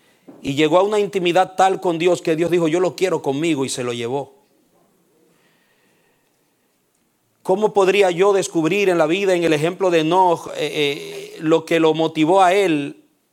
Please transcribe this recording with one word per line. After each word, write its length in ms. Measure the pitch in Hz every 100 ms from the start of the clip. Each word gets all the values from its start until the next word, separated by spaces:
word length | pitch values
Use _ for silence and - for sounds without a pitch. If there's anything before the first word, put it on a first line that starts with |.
| _ _ - -
Y 140 | -
llegó 240 | 139 156 175
a 60 |
una 160 | 202 214
intimidad 560 | 202 196 175 170 185 -
tal 240 | 190 185
con 180 | 185 165
Dios 240 | 180 175
que 140 | - 156
Dios 120 | 170
dijo, 180 | 175 165
"Yo 100 | 170
lo 160 | 185
quiero 280 | - 180 160
conmigo", 420 | 147 139 170 143
y 40 | 131
se 140 | -
lo 100 | 123
llevó. 440 | 120 117 139 135 _ _ _ _ _ _ _ _ _ _ _ _ _ _ _ _ _ _ _ _ _ _ _ _ _ _ _ _ _ _ _
¿Cómo 300 | - 190 214
podría 380 | 202 190 196 185
yo 220 | 175 202
descubrir 560 | 196 175 170 160 202 196
en 100 | 170
la 80 | 156
vida, 280 | 185 196
en 80 | 175
el 100 | 165
ejemplo 380 | 151 160 185 185
de 100 | 170
Enoch, 480 | 156 180 180 165 -
eh, 40 | -
eh, 800 | 151 156 143 143 160 160 - -
lo 240 | 156 160
que 160 | 160 165
lo 140 | 160
motivó 480 | 156 160 156 156 196
a 100 | 180
él 520 | 196 190 151 143 - _ _ _